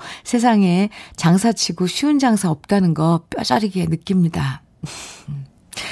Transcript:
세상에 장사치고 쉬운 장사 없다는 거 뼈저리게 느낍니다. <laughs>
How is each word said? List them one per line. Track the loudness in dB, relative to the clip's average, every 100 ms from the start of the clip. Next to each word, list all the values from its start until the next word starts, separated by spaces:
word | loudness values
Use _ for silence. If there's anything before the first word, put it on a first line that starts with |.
| -8 -16
세상에 | -4 0 4 4 4 2 0 -4 -18 -2
장사치고 | 2 4 2 0 -4 -2 -4
쉬운 | -2 0 2
장사 | 2 2 0
없다는 | -2 0 2 2
거 | 2 2 0 -2
뼈저리게 | -6 0 0 0 -2 -2
느낍니다. | -2 0 2 2 0 -4 -6 _ _
<laughs> | -14 -14 -16 -18 -12 -12 -14 _ _ -14 -12